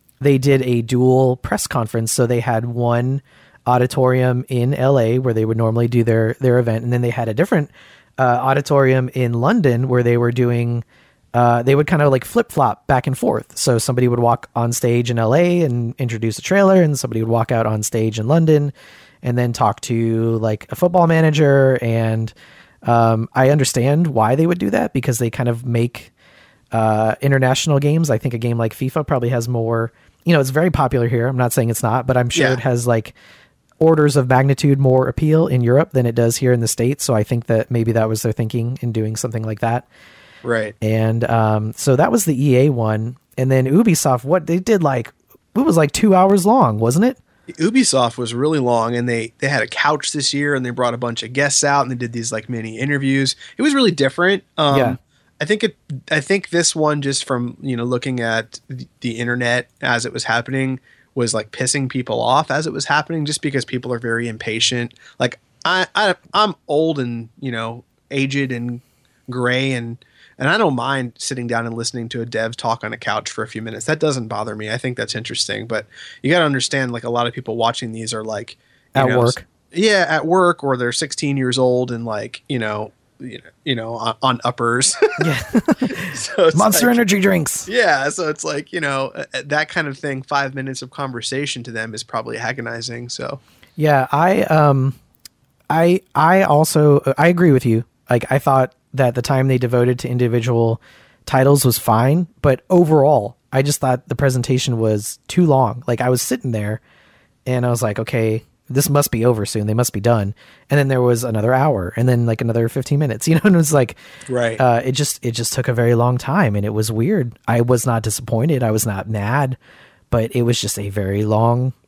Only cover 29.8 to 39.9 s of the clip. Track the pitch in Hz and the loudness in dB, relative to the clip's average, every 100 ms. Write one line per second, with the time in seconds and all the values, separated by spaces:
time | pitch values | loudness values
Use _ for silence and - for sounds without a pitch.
29.8 | 117 - _ _ - 160 135 139 175 - | -4 -8 _ _ 2 2 2 0 0 2
30.8 | 131 131 117 117 123 127 120 - 117 113 | 0 0 0 0 0 0 0 0 0 0
31.8 | 117 127 127 123 120 - 135 127 135 120 | -2 0 0 0 0 0 0 0 0 0
32.8 | 120 117 - - - - _ _ _ - | 0 0 -2 -12 -20 -20 _ _ _ 2
33.8 | 160 160 147 143 127 127 139 135 143 139 | 4 6 4 2 2 4 4 2 2 4
34.8 | 135 127 131 - 156 156 165 131 120 131 | 4 4 2 0 2 2 2 2 4 4
35.8 | 165 135 120 120 117 113 127 123 113 - | 2 0 0 2 0 2 2 2 0 -2
36.8 | 120 143 - 113 104 117 - 113 - 120 | -2 -2 0 0 0 -2 0 0 0 0
37.8 | 113 113 110 110 117 - 110 117 117 131 | 0 0 0 0 -2 -4 -4 -4 -4 -4
38.8 | 120 113 107 110 117 110 110 107 113 120 | -4 -2 -4 -4 -6 -6 -6 -4 -2 -2
39.8 | - | -6